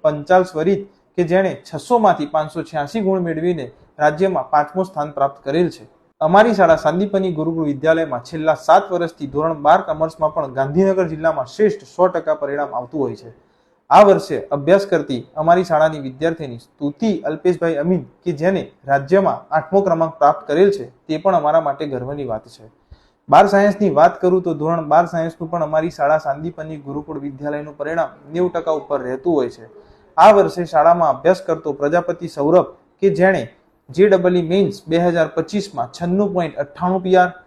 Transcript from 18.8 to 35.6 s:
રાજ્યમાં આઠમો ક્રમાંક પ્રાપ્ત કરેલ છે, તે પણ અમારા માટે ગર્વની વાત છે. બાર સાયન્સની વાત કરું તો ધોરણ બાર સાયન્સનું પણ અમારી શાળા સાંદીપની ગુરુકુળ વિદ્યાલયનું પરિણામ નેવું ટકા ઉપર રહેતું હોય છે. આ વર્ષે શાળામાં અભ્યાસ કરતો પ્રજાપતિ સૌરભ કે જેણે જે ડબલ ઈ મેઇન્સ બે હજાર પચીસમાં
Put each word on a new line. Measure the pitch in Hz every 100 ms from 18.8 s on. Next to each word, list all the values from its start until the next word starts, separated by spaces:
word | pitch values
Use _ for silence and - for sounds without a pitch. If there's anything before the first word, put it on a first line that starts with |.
| 135
રાજ્યમાં | 139 135 185 180 117 -
આઠમો | 156 151 196
ક્રમાંક | 196 165 160 -
પ્રાપ્ત | 143 151 -
કરેલ | 151 196
છે, | 196
તે | 120 _ _ 156
પણ | 196
અમારા | 175 135 123
માટે | 147 139 151
ગર્વની | 131 123 147
વાત | 131 110 117
છે. | - 110 _ _ - _ _ -
બાર | 139 202
સાયન્સની | 196 202 202 202
વાત | 139 170 180
કરું | 185 185
તો | 180
ધોરણ | 151 156 165
બાર | 151 156 175
સાયન્સનું | 170 165 - 165
પણ | 170
અમારી | 151 156 160
શાળા | 170 143 156
સાંદીપની | 151 139 160 165 156 156
ગુરુકુળ | 139 143 147 147
વિદ્યાલયનું | 143 135 147 147 147 143
પરિણામ | 147 165 151 - 143
નેવું | 165 180
ટકા | 175 160
ઉપર | 156 - 143
રહેતું | 127 131 175
હોય | 156 120
છે. | - 110 - _ _ _ -
આ | 190
વર્ષે | 202 190 180
શાળામાં | 170 160 156 175 160
અભ્યાસ | 127 160 180
કરતો | - 160 151
પ્રજાપતિ | 139 143 170 175 170 170
સૌરભ | - 147 175 - - _ _
કે | 196
જેણે | 156 185 185 113 _ _ _ _
જે | 135 202
ડબલ | 190 180 180
ઈ |
મેઇન્સ | 165 185 196 - -
બે | 165
હજાર | 175 170 160
પચીસમાં | - 160 208